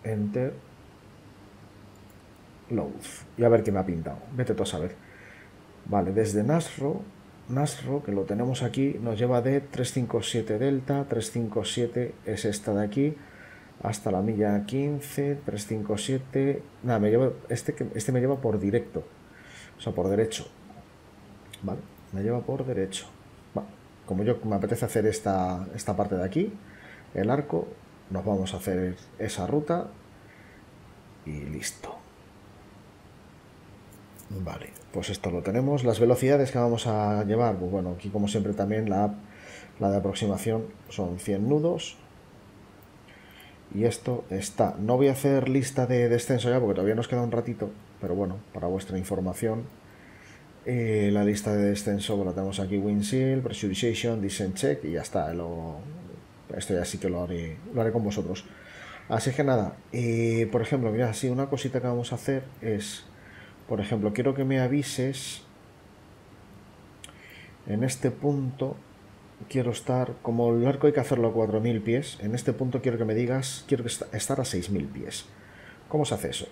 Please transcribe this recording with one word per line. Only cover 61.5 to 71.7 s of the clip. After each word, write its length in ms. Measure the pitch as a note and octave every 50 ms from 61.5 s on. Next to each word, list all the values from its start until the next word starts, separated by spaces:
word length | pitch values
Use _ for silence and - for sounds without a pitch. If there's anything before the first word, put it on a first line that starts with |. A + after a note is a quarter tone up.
cosita 300 | C#3+ C3 - C3 - B2+
que 80 | A#2+ B2+
vamos 240 | A#2+ A#2+ A#2+ A#2
a 40 | -
hacer 280 | A#2+ - - C#3 C3+ C3 - - -
es, 440 | - A2+ G#2+ G2+ G2+ - - - - - - - - - - - - - - - - -
por 140 | A#2 G2+
ejemplo, 320 | G2+ - B2 A2 G2+ G#2 G#2
quiero 200 | - B2 C#3 C3
que 120 | C3+ C3+
me 160 | C3 C3+ C3
avises 800 | B2+ B2 C3+ D3 C#3 - - - B2+ C3 C#3 - - - - - - - - - - - - - - - - - - - - - - - - - - - - - - - - - - - - - - - - - - - - - - - - - - -
en 160 | G#2 G#2+ A#2+
este 280 | C3 B2+ - - B2+
punto, 640 | A#2+ - - D3 C#3+ C#3+ C3+ C3 C3 - C3 C3+ - - - - - - - - - - - - - - - -
quiero 220 | - C3+ B2 A#2+
estar, 420 | A2+ - - - B2+ B2+ B2+ - A#2+ -
como 340 | - A#2+ A#2 A#2 A#2+ A#2 A#2
el 100 | A#2 A#2+
arco 220 | B2+ C#3 C3+ - D3
hay 60 | D3
que 60 | D3
hacerlo 280 | A#2+ - C#3+ B2 A#2+ A2+
a 60 | G#2+
cuatro 260 | A2+ A2+ G#2 G2+ A2
mil 220 | G#2+ A#2+